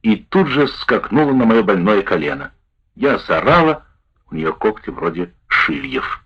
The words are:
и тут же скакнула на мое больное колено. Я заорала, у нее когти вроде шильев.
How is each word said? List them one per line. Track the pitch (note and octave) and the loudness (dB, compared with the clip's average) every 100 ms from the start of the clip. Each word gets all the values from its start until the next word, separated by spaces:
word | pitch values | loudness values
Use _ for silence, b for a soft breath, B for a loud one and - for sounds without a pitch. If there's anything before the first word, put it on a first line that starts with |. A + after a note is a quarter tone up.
и | A2+ G#2 | 0 0
тут | - G3 E3 | 0 0 2
же | C3 C#3 | 2 0
скакнула | - - A2 - C3 D3 | -2 -2 -2 0 0 2
на | C3 | 2
мое | A2+ A2+ | 4 4
больное | G2+ F#2+ F2+ G#2 | 2 2 2 2
колено. | G2 F2 D2 C#2+ C#2+ _ _ _ _ | 0 -2 -2 -6 -12 _ _ _ _
Я | - C3+ B2+ | -2 -2 -2
заорала, | - E3 C3 E3+ D#3+ D3+ _ _ _ _ _ | -2 0 4 4 4 0 _ _ _ _ _
у | |
нее | D#2 D#2+ | -6 -6
когти | - A2 G#2 - | -2 -4 -4 -12
вроде | - E2+ E2 F2 _ _ | -8 -6 -6 -10 _ _
шильев. | - - D3 C3+ C3 - - | -2 -2 -4 -6 -6 -6 -12